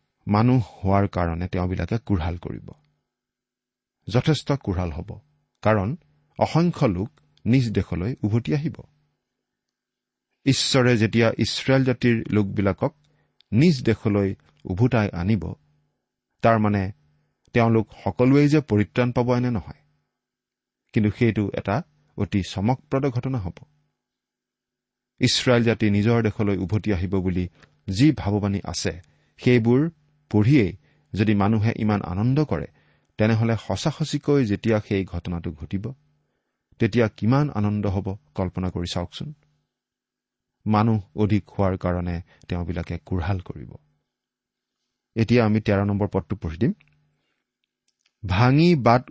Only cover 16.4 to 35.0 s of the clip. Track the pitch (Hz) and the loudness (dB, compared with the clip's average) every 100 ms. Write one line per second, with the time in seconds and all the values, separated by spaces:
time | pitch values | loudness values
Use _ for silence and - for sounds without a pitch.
16.4 | 117 113 107 101 95 - _ _ _ _ | 2 4 2 0 -4 -8 _ _ _ _
17.4 | _ 120 117 113 104 - 104 - 127 139 | _ 0 4 2 0 -6 -6 0 4 4
18.4 | 147 151 - 104 104 - 123 123 120 123 | 4 2 2 0 0 0 -2 0 0 0
19.4 | 123 113 82 - _ _ _ _ _ _ | -2 -4 -8 -16 _ _ _ _ _ _
20.4 | _ _ _ _ _ 117 107 - 117 107 | _ _ _ _ _ 0 0 2 0 0
21.4 | 98 - - 110 - _ _ - 98 101 | -2 -4 -2 -2 -4 _ _ -6 -2 -2
22.4 | - - 104 127 _ 135 139 120 131 131 | -2 -2 -2 -2 _ -2 -2 -4 -4 -6
23.4 | 87 - - _ _ _ _ _ _ _ | -8 -12 -20 _ _ _ _ _ _ _
24.4 | _ _ _ _ _ _ _ - 123 - | _ _ _ _ _ _ _ -2 -2 0
25.4 | - 120 117 107 110 101 107 117 107 - | 2 2 2 2 0 2 2 2 0 -2
26.4 | 101 95 92 107 104 92 92 95 92 90 | -2 -2 -2 -4 -2 -2 -2 -2 -2 -2
27.4 | 90 - - _ - 95 151 131 98 104 | -4 -8 -20 _ -6 2 2 2 -2 -2
28.4 | 101 98 - - - 82 - _ _ _ | -2 -4 -6 -8 -6 -8 -14 _ _ _
29.4 | 127 123 113 127 165 - _ _ - 104 | 2 4 4 2 0 -6 _ _ -2 2
30.4 | 110 147 92 - _ _ _ 95 107 101 | 4 4 2 -2 _ _ _ -2 0 2
31.4 | 98 110 107 - 107 104 - 90 120 135 | 2 2 0 -2 -2 -2 -2 -4 0 0
32.4 | 151 80 - _ _ _ _ - 107 110 | 0 -4 -8 _ _ _ _ -2 0 2
33.4 | 113 110 - 98 160 - 156 143 - 143 | 0 -2 -4 -4 -4 -4 -4 -4 0 0
34.4 | 113 98 110 107 - 98 | 2 0 0 0 0 -4